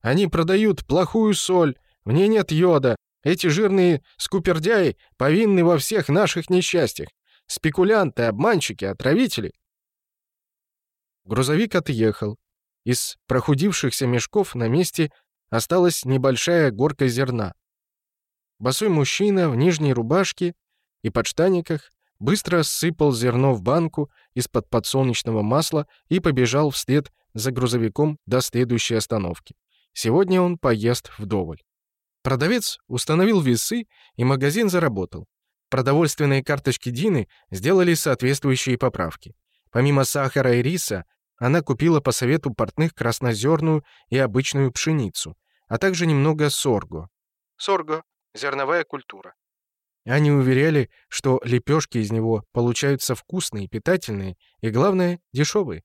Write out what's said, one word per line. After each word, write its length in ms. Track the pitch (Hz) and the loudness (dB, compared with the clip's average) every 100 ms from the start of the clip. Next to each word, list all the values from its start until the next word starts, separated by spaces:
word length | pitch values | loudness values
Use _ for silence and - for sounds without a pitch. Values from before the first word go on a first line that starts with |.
"Они 260 | 113 156 190 | 0 0 0
продают 580 | 165 165 190 220 170 - | 0 0 2 2 0 0
плохую 480 | 160 180 226 214 | 0 2 2 2
соль, 420 | 185 - 185 160 127 _ _ 104 | 0 0 2 2 -2 _ _ -2
в 60 | |
ней 160 | 143 202 | 2 4
нет 240 | 220 190 | 2 0
йода. 440 | 156 180 151 131 110 _ _ | 2 4 4 2 -2 _ _
Эти 240 | 147 180 175 | -2 0 0
жирные 540 | 151 214 196 180 151 _ _ | 2 2 4 4 2 _ _
скупердяи 800 | - 196 185 165 165 226 165 - _ _ | -4 -2 0 0 2 2 2 -2 _ _
повинны 480 | 135 175 220 190 | 2 2 4 4
во 140 | 170 165 | 4 2
всех 320 | - 220 151 | 2 -2 2
наших 400 | 156 202 175 - | 2 2 -2 0
несчастьях. 600 | 185 175 175 123 - - _ _ _ _ | 0 2 0 0 -4 -14 _ _ _ _
Спекулянты, 760 | - 156 143 185 220 165 - | -4 -2 2 2 4 2 0
обманщики, 600 | 117 104 202 196 - 98 | -2 0 0 0 -2 -6
отравители". 680 | 98 98 127 175 262 - 95 _ _ _ _ _ _ _ _ _ _ _ _ _ _ _ _ _ | -8 -4 0 2 0 -2 -8 _ _ _ _ _ _ _ _ _ _ _ _ _ _ _ _ _
Грузовик 520 | 95 107 131 156 220 180 | -6 -2 0 0 0 -2
отъехал. 640 | 156 120 110 - 107 113 _ _ _ _ | -2 0 0 0 -8 -8 _ _ _ _
Из 340 | - 123 - - - | -4 -4 -4 -10 -4
прохудившихся 800 | 127 135 139 196 175 131 - 127 | -2 0 0 0 0 -4 -2 -2
мешков 480 | 120 - 208 190 123 | -2 -2 -2 -2 -4
на 120 | 113 | 0
месте 440 | 143 180 - 151 _ _ _ _ | 0 0 -2 -4 _ _ _ _
осталась 520 | 113 - 180 175 - | -4 0 2 2 0
небольшая 680 | 127 135 135 123 - 175 147 | -2 0 2 0 0 2 2
горка 360 | 104 147 143 135 | 2 -2 2 0
зерна. 460 | 120 131 120 98 - _ _ _ _ _ _ _ _ _ _ | 0 -2 -2 -6 -8 _ _ _ _ _ _ _ _ _ _
Босой 320 | 117 127 214 | -4 0 2
мужчина 640 | 160 135 - 208 190 170 | 2 0 0 2 2 2
в 40 | 120 | 2
нижней 380 | 165 160 147 | 2 2 0
рубашке 640 | 120 113 170 185 - 175 - _ _ _ _ | 0 0 0 0 -2 -6 -6 _ _ _ _
и 80 | 110 | -4
подштаниках 800 | 117 - - 180 180 165 156 - _ _ _ | -2 -4 0 2 2 -2 -6 -8 _ _ _
быстро 460 | 110 196 - 175 | -2 -2 0 0
сыпал 500 | 151 - 165 165 147 | 0 -2 -4 2 0
зерно 400 | 117 123 120 135 | 2 0 2 2
в 80 | 117 | 2
банку 500 | 95 156 165 - 147 _ _ | 0 0 0 -4 -8 _ _
из-под 340 | - 120 123 - | -8 -4 -4 -2
подсолнечного 720 | 117 - 135 131 113 123 110 | -4 0 0 0 -2 -4 -2
масла 440 | 104 135 160 156 147 _ _ | 0 0 0 -2 -4 _ _
и 120 | 180 | 0
побежал 520 | 170 127 120 135 151 | 0 2 2 2 0
вслед 400 | 139 - 143 139 _ _ | -2 0 0 -2 _ _
за 180 | 110 120 | -6 -4
грузовиком 680 | 123 123 123 113 - 151 151 - | -2 0 0 -2 0 -2 -2 -2
до 160 | 127 | -2
следующей 540 | - 120 123 120 - 113 | 0 -2 0 0 0 -2
остановки. 600 | - 113 90 85 - - _ _ _ | -2 -4 -4 -8 -16 -20 _ _ _
Сегодня 480 | - 113 143 190 185 | -6 0 2 2 2
он 160 | 180 170 | 2 0
поест 540 | 139 113 113 120 - - | -2 0 0 -2 -6 -14
вдоволь. 420 | 104 104 82 78 _ _ _ _ _ _ | -4 -4 -4 -10 _ _ _ _ _ _
Продавец 540 | 127 131 156 247 - - _ | -4 -2 0 0 -2 -10 _
установил 540 | 123 - 156 196 208 | -8 -2 2 4 2
весы, 460 | 135 117 - 240 220 _ _ - | 2 0 0 -6 -6 _ _ -2
и 80 | |
магазин 460 | 123 135 139 185 220 | 0 2 0 0 0
заработал. 580 | 180 156 101 90 82 - _ _ _ _ | 0 0 -2 -8 -10 -18 _ _ _ _
Продовольственные 760 | 123 127 147 160 - 143 135 | -2 2 2 2 0 0 0
карточки 460 | 131 143 - 123 123 | -2 -4 -2 -4 -6
Дины 380 | 120 214 156 101 _ _ | -2 0 0 -4 _ _
сделали 460 | 95 120 190 175 165 | -6 2 4 4 2
соответствующие 840 | - 127 127 139 143 131 - 123 | 0 0 0 0 0 0 0 0
поправки. 580 | 127 - 82 - - - _ _ _ | -2 -2 -6 -8 -20 -20 _ _ _
Помимо 320 | 117 139 139 | 0 2 2
сахара 520 | 131 143 135 143 127 120 | 0 -2 -2 0 2 2
и 60 | |
риса, 440 | 127 175 - 98 - _ _ _ | 0 -2 -4 -6 -8 _ _ _
она 260 | 123 143 | 0 0
купила 360 | 151 123 160 156 | 0 0 2 2
по 120 | 135 | 2
совету 420 | - 120 160 139 | -2 0 0 -2
портных 400 | 113 107 - 160 | -4 -6 -2 -4
краснозерную 880 | - 120 - 127 107 127 160 160 156 - _ _ | -2 -4 -2 -2 0 0 2 2 0 -4 _ _
и 100 | 127 | 0
обычную 520 | 131 110 135 143 135 | 0 0 -2 0 -2
пшеницу, 640 | - 160 156 101 - - - _ _ _ | -2 -2 -2 -2 -6 -12 -14 _ _ _
а 120 | 113 | -2
также 260 | 190 175 170 | 0 0 0
немного 460 | 143 147 151 151 | 2 2 2 0
сорго. 580 | - 143 107 - 80 87 _ _ _ _ _ | 0 0 -2 -4 -14 -14 _ _ _ _ _
Сорго — 460 | - 190 156 156 _ _ _ - | -2 -2 -2 -8 _ _ _ -8
зерновая 480 | 139 135 139 170 | -6 -4 -2 -2
культура. 500 | 156 139 - - - _ _ _ _ _ _ _ - | -2 -10 -14 -20 -20 _ _ _ _ _ _ _ -4
Они 260 | 135 147 | 2 4
уверяли, 600 | 143 127 131 156 151 117 _ _ | 4 4 2 2 2 -2 _ _
что 300 | - 139 127 | -4 0 0
лепешки 540 | 120 123 - 151 139 120 | 0 -2 0 -2 0 -4
из 140 | 107 | -2
него 320 | 113 113 110 - | -2 0 -2 -2
получаются 640 | 120 120 117 143 139 - 123 | -2 0 0 -2 -2 -2 -6
вкусные, 520 | _ 180 - 107 95 | _ -8 -6 -8 -8
питательные 680 | 110 160 185 - 101 95 92 _ _ | -6 -2 -2 -2 -6 -8 -12 _ _
и, 100 | 113 | -4
главное, 500 | 113 185 185 180 175 _ | 0 0 2 0 -2 _
дешевые. 500 | 127 151 208 165 82 | -4 -2 -2 -4 -8